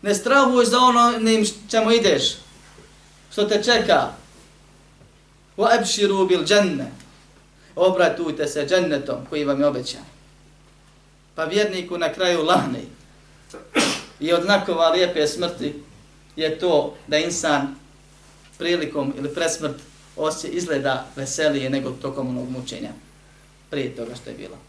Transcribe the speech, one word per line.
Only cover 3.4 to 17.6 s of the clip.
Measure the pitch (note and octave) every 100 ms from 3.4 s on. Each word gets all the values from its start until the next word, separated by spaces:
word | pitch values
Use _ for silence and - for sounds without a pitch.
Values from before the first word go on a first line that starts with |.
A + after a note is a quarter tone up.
te | G#3 G#3
čeka. | A3+ A#3 G3 D#3+ - - - - - _ - _ _ _ - _ _ _ _ -
Wa | A3+ A#3
abshiru | G3 - G3+ F#3+ F#3
bil | F3+ D3+
dženne. | G3+ G3 C#3+ B2+ - - - _ - _ _ _ -
Obratujte | F#3 F#3 E3+ - E3 D3 D3
se | D3+ C#3+
džennetom | F#3 E3+ D3 C#3 B2 B2+
koji | D3+ C#3+
vam | C#3
je | D3
obećan. | B2+ B2 - - - - - - _ _ _ _ _ _ _ _ -
Pa |
vjerniku | D#3+ G3 G#3 F#3 F3 F3
na | E3
kraju | E3 F3+ F3
lahne. | D#3 F3+ F2+ E2+ - - - - - - - - - - C#4+ - - -
I | D3+
od | F3
znakova | F3+ G3 F#3+ E3 E3
lijepe | E3+ F3+ E3+ D3+
smrti | - F3 - C#3 D3 - - - - _ -
je | D#3 D#3
to | F3+ D3+ - - -
da | D3+
insan | E3+ F3 D#3+ C#3+